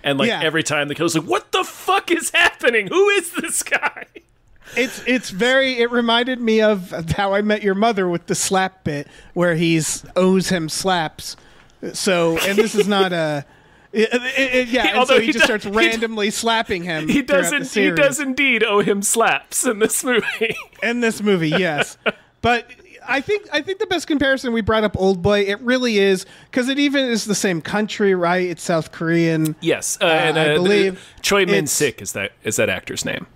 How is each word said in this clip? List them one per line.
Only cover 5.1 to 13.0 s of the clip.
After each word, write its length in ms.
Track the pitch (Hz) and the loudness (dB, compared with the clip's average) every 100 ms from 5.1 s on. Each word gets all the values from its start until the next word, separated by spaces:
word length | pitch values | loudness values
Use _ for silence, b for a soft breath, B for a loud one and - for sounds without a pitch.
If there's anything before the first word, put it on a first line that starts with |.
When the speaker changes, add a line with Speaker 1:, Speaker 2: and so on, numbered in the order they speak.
| 254 - | -2 -2
Speaker 2:
very, 480 | 190 240 262 262 247 | -2 2 2 2 0
it 120 | 233 | 0
reminded 500 | 240 233 233 247 247 | 0 2 0 0 -2
me 220 | 226 220 | 2 4
of 280 | 214 208 180 160 165 156 | 4 2 -4 -10 -4 -2
How 180 | 196 | 0
I 80 | 196 | 0
Met 200 | 208 208 | 0 0
Your 120 | 202 | 0
Mother 340 | 190 226 202 185 | 2 2 2 -2
with 180 | 170 - | -2 -4
the 80 | |
slap 480 | 175 - 190 190 _ | -4 0 0 -2 _
bit 240 | 170 143 147 B B | -8 -8 -10 B B
where 220 | - 175 160 | 0 0 2
he's 480 | 170 165 151 - - 180 | 2 2 0 -6 -4 0
owes 320 | 185 190 - | 2 2 2
him 200 | 185 156 | -2 -2
slaps. 680 | - 190 180 156 - - - b b b _ 185 | -4 -2 0 -2 -8 -16 -16 b b b _ -12
So, 460 | - 208 180 165 165 | -4 0 2 2 0
and 180 | 180 202 | 0 2
this 180 | 220 | 2
is 120 | 208 190 | 0 2
not 240 | 202 | 2